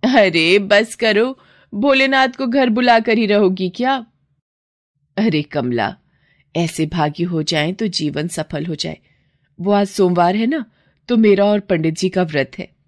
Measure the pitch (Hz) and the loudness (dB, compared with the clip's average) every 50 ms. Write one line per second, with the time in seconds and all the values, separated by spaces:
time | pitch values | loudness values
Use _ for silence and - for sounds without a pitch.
0 | - 269 254 262 208 185 160 165 160 165 185 208 202 190 208 202 226 226 - _ | 0 2 4 4 4 4 2 2 2 4 4 2 2 2 2 2 2 0 -6 _
1 | 233 220 214 202 226 262 269 _ _ _ _ _ _ _ - 202 220 285 269 269 | -2 0 2 2 0 0 -4 _ _ _ _ _ _ _ -8 -2 0 2 2 2
2 | 269 269 269 269 262 262 254 - 269 247 233 277 262 247 214 240 247 247 233 226 | 2 2 2 2 0 0 -2 -4 -4 -2 0 0 2 2 2 0 2 4 4 4
3 | 220 - 220 214 233 196 208 202 208 185 190 190 190 180 180 - 240 262 269 262 | 4 2 0 0 2 2 2 2 2 2 0 0 -4 -6 -4 -4 -2 -2 -2 -4
4 | 233 _ _ _ _ _ _ _ _ _ _ _ _ _ _ _ _ _ _ _ | -6 _ _ _ _ _ _ _ _ _ _ _ _ _ _ _ _ _ _ _
5 | _ _ _ - 214 226 160 151 147 _ - 147 120 123 120 117 107 101 - _ | _ _ _ -2 0 0 0 0 -4 _ -6 -4 -4 -2 -2 -2 -2 -4 -6 _
6 | _ _ _ _ _ _ _ _ _ _ _ 156 170 160 - - 160 156 170 175 | _ _ _ _ _ _ _ _ _ _ _ -4 -4 -4 -2 -4 -4 -4 -2 -2
7 | 151 151 147 - 170 165 175 160 151 - 170 156 147 160 190 - 226 208 175 - | -2 -2 -2 -4 -6 -4 -4 -4 -4 -2 -2 -2 -2 -4 -4 -4 -6 -6 -4 -4
8 | 160 147 147 147 151 175 - - 156 _ - 147 151 175 160 147 - - - - | -6 -4 -4 -4 -6 -6 -6 -8 -8 _ -8 -8 -6 -8 -8 -8 -8 -10 -10 -14
9 | _ _ _ _ _ _ _ _ _ _ _ - 175 196 208 202 202 196 - - | _ _ _ _ _ _ _ _ _ _ _ -6 0 0 2 2 2 0 0 0
10 | 190 180 180 175 175 175 185 208 226 240 302 311 233 _ _ _ _ _ _ _ | 2 2 2 2 2 2 2 0 -2 -2 -2 -4 -6 _ _ _ _ _ _ _
11 | _ - 247 220 220 208 202 185 202 202 208 208 202 _ 185 170 160 160 156 - | _ -2 2 4 4 4 4 4 4 2 2 0 0 _ -2 0 0 -2 -2 -2
12 | - 185 185 190 180 165 151 147 135 131 - - 180 _ _ _ _ | -4 -2 -2 -2 -2 -2 -2 -4 -4 -4 -8 -16 -16 _ _ _ _